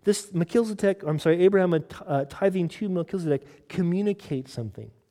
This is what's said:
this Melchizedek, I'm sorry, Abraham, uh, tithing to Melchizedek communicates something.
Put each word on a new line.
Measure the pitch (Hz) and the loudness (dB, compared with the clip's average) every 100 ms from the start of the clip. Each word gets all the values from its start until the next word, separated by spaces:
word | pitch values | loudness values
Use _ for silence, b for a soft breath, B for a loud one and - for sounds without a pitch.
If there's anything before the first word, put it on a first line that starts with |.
this | - 202 - | 0 -2 -2
Melchizedek, | 175 170 233 226 208 196 196 | -4 0 0 0 0 0 0
I'm | 151 151 | -2 0
sorry, | 165 170 | 2 6
Abraham, | 180 196 180 160 151 - - | 6 6 4 2 -2 -14 -4
uh, | 139 139 | -2 -2
tithing | - 196 185 170 | 0 0 0 -4
to | - 214 | -4 -4
Melchizedek | 180 170 196 165 139 - - _ | -4 -4 -4 -2 -2 -4 -20 _
communicates | - 170 180 208 202 - 139 131 | -2 0 0 0 -4 -6 -8 -8
something. | - 110 101 110 _ _ | -10 -10 -10 -18 _ _